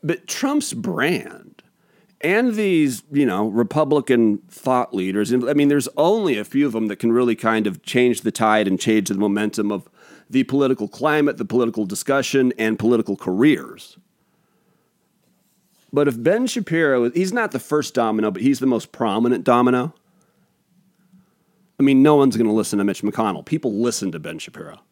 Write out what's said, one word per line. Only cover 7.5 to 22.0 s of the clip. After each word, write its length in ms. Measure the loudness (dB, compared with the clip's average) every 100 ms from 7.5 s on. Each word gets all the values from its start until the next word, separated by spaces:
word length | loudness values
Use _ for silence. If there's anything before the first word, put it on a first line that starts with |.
| 0 -2
of 160 | -6
change 380 | -4 2 2 2
the 100 | -4
tide 360 | 0 2 2 2
and 120 | 0
change 300 | 2 0 0
the 60 | -2
momentum 560 | 0 0 -2 -2 -4
of 160 | -4 -10 _ -20 -20 _
the 140 | -4
political 440 | -2 0 0 -2 -6
climate, 500 | -4 -2 2 0 -2
the 80 | -4
political 400 | -2 -2 -2 -6
discussion, 680 | -6 -2 -2 0 0 0 0
and 200 | -2 0
political 380 | 0 0 0 -4
careers. 840 | -4 2 2 2 -4 -18 -20 -20 _ _ _ _ _ _ _ _ _ _ _ _ _ _ _ _ _ _ _
But 140 | 0 0
if 140 | 0
Ben 260 | 0 0 0
Shapiro, 640 | -4 -4 0 2 2 0
he's 200 | 0 -2
not 200 | -2 -2
the 80 | -6
first 340 | -2 -2 -2
domino, 360 | -2 0 0 -2
but 120 | 0
he's 180 | 0 0
the 60 | 0
most 260 | -2 -4
prominent 540 | -4 -2 0 0 0 2
domino. 480 | 4 4 2 -2 -10 _ _ _ _ _ _ _ _ _ _ _ _ _ _ _ _ _ _
I 40 |
mean, 180 | 4 6